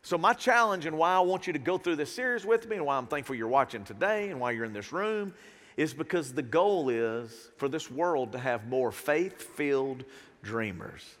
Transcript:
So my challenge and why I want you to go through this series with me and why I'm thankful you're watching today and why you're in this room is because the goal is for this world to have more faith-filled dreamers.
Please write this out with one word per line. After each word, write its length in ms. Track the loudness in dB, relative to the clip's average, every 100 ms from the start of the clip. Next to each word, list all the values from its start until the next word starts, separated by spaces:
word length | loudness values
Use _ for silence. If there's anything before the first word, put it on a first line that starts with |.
So 140 | -2 2
my 180 | 4
challenge 520 | 4 4 4 4 2 -2
and 100 | 2
why 200 | 4 6
I 20 |
want 300 | 4 2 -2
you 40 |
to 60 | -2
go 200 | 0 0
through 180 | 0 0
this 180 | -2
series 320 | -2 -2 -2 2
with 220 | 2 2
me 80 | -4
and 100 | 0
why 100 | 0
I'm 120 | 0
thankful 260 | -4 -4
you're 140 | -4 4
watching 340 | 4 4 -2
today 460 | -10 -2 0 0 -2
and 100 | -4
why 140 | -2
you're 120 | -2
in 80 | -4
this 200 | -6 -6
room 420 | -4 -2 -2 -4 -10 -20 -20 -12 -2
is 180 | -2
because 380 | -2 -2 -2 -2
the 100 | -6
goal 480 | 0 4 4 4 2
is 600 | 2 0 -2 -8 -16 -20 -6
for 120 | -4
this 220 | -4 -6
world 400 | -2 2 2 0
to 80 | -2
have 300 | -2 -2 -2
more 240 | 0 0
faith-filled 1120 | -2 0 2 0 -4 -14 -4 0 2 0 -6 -12 -18 -20 -16
dreamers. 720 | -6 -4 -4 -6 -10 -14 -20 -20